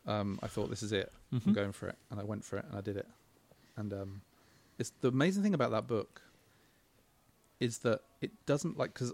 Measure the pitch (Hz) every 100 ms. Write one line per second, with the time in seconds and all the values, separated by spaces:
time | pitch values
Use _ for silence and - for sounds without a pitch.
0 | - 107 101 95 - - 101 - 107 101
1 | 92 - - 127 196 147 101 - 92 -
2 | - 101 101 107 - 98 - 101 101 98
3 | - - _ _ _ - - - 104 98
4 | 98 98 - _ _ - _ - 117 -
5 | 127 131 170 196 208 170 120 110 120 110
6 | - - - _ _ _ _ _ _ _
7 | _ _ _ _ _ - 120 - 120 107
8 | - - - - - 147 170 - 131 -
9 | 123